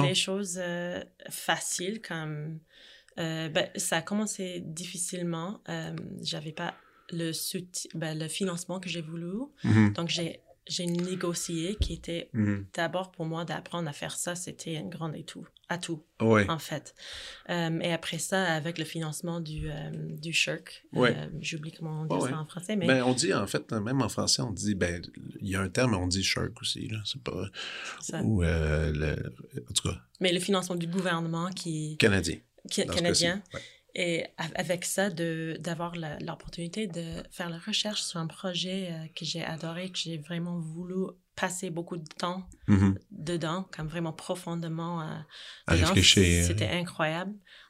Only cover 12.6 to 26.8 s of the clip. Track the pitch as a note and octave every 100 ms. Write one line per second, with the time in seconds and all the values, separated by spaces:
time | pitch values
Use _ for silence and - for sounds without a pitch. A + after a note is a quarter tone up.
12.6 | G2 - E3 F3 F3+ - D#3+ E3 E3+ D#3+
13.6 | - E3+ E3 C#3+ - - - F3 F3+ -
14.6 | - D#3 F#3 E3 E3 D3+ - - E3 _
15.6 | _ F3 - E3 - _ A2+ A2 G2 D#3+
16.6 | - G#3 - - - - - - - F3
17.6 | E3 E3 F3 E3 - E3 - F#3+ F#3 D#3+
18.6 | D#3 E3+ D#3 E3 D#3+ D3 F3 E3+ D#3 D#3
19.6 | D#3 D3+ D#3 D#3 D#3 D#3 D#3+ D#3+ - D#3+
20.6 | - - - - B2 D3 - - - E3
21.6 | D#3 - E3 D#3 D#3 F3 C#3 D#3 D3+ -
22.6 | F3 G#3+ E3 C3 B2 B2 - E3 G2+ -
23.6 | - A2+ G2+ C3+ A2 - G2 - B2+ F#2+
24.6 | G#2 G2 F2+ F2 - - - - G2 F#2+
25.6 | F#2+ G#2+ B2+ G2 F2+ G2 F#2 - F2 -
26.6 | - -